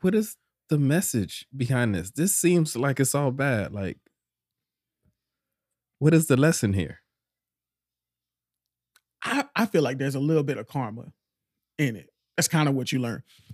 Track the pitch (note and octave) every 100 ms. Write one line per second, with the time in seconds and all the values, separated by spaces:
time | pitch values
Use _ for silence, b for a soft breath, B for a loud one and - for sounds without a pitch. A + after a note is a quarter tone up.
0 | F#3 G#3+ G#3+ - _ _ - D3+ C3+ D#3+
1 | - A#2 F2+ - - C3+ A#2+ B2+ A#2+ F#2
2 | F#2 C#3 F#3+ - F3 F3 D#3 A#2 C#3 C3
3 | C3+ C#3+ C#3 C3+ C#3 A2+ D#2+ G2+ F#2 -
4 | _ _ _ _ _ _ _ _ _ _
5 | _ _ _ _ _ _ _ _ _ -
6 | D3+ D#3+ D#3+ C3 D3+ - G#2 G2 D2 -
7 | _ _ _ _ _ _ _ _ _ _
8 | _ _ _ _ _ _ _ _ _ _
9 | _ - - C#4 C#4 - A3+ E3+ B2+ C3+
10 | C#3 C3+ D3 D#3+ C#3+ B2 A#2+ C#3+ A2+ A2+
11 | - - _ _ _ _ _ - C#3 G#2+
12 | - _ _ - - D#3+ D3 C3+ B2 C3
13 | A#2+ - - b b